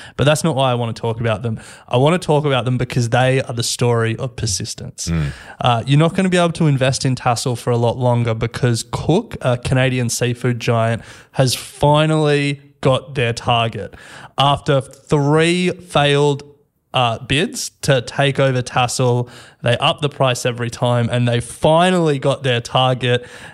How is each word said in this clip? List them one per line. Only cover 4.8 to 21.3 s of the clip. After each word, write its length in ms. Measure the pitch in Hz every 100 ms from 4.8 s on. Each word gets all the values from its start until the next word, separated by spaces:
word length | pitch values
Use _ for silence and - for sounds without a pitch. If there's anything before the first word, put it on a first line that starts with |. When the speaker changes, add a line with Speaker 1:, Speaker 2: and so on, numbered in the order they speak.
| 87 - -
Speaker 2:
Mm. 240 | 82 71 - - -
Speaker 1:
Uh, 200 | 127 117 135
you're 120 | 143
not 160 | 165
gonna 140 | 180 190
be 80 | 180
able 160 | 170
to 140 | - 160
invest 400 | 135 131 127 135
in 80 |
Tassal 420 | 123 127 117 135 117
for 140 | -
a 80 | 120
lot 180 | 117 120
longer 380 | 123 120 117
because 500 | 110 117 - 123 113 -
Cook, 460 | - - 175 240 -
a 160 | 131 120
Canadian 540 | - 127 131 127 117
seafood 500 | - 123 120 127 120
giant, 400 | 120 117 113 113 - - -
has 220 | - 131
finally 1040 | - - - 147 151 156 156 151 143 143 143 - _
got 320 | 135 131 -
their 180 | 139 117
target. 640 | 117 - 117 113 110 95 - - - - -
After 460 | 139 143 - 139
three 880 | - - - 151 139 156 165 180 180
failed, 720 | - - 151 143 143 147 139 - - _ _ _
uh, 240 | 131 120 113
bids 520 | 123 135 247 - - -
to 180 | - 135
take 360 | 113 - 143 135
over 220 | 135 127
Tassal, 680 | 120 127 123 - 123 123 120 - - _
they 140 | 123 123
up 220 | 143 -
the 80 | 147
price 380 | - 131 120 127
every 240 | 117 117
time, 380 | - 123 120 117
and 180 | 123
they 100 | 120